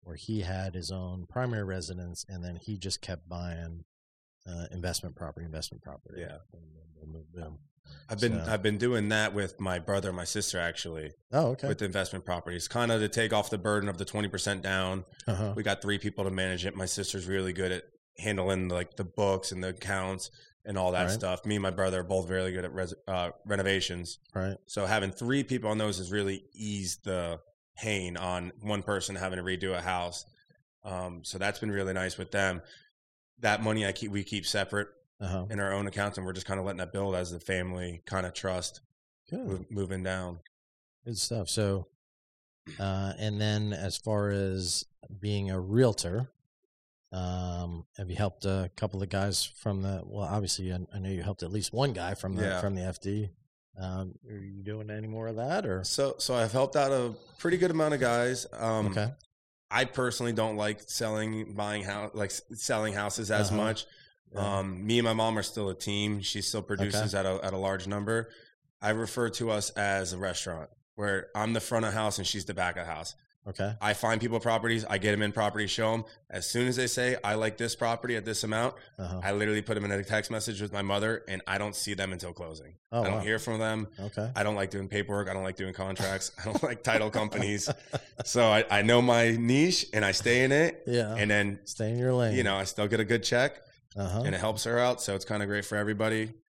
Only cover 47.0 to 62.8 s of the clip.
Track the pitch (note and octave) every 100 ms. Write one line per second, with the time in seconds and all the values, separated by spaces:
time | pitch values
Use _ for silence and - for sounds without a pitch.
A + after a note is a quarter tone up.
47 | _ F#2 F2+ F2+ F2+ F2 F2 E2+ - -
48 | F2+ E2+ G#2 - G2 F#2+ F2+ - A2 G2
49 | F#2+ G2 G2 F#2+ - - A2 G2 G2 F#2+
50 | - G#2 F2+ G#2 G2 - F#2 F2+ F2+ G2+
51 | F#2+ F#2+ E2+ G2+ E2+ G#2 F#2 A2+ C#3 -
52 | F2 G2 F#2+ F#2+ G2+ F#2 G2+ F#2+ F#2 F2+
53 | G2 G#2 G#2 - _ _ _ F#2+ F#2 F#2
54 | F#2 - - G#2 G2 G2 G2 A2 G#2+ G#2+
55 | G#2+ A2 A2+ A2 B2+ G#3 - F#2 F2+ -
56 | C#3 - - B2 A2 B2 C3+ D3 C#3 C3+
57 | B2 G#2+ - - E3+ F3 F3+ D#3+ D#3 D3
58 | B2 A#2+ A#2+ B2+ - A2+ A2+ A2 G#2 G2
59 | G#2+ C#3 _ _ _ _ _ A2 C3 -
60 | B2 A#2 A#2+ A2+ A2 G#2+ G#2+ G#2+ - -
61 | A2+ G#2+ A2 A2 A2 G2+ G#2 G#2 G2 G2+
62 | G#2+ A2 G2 - - B2 - A2+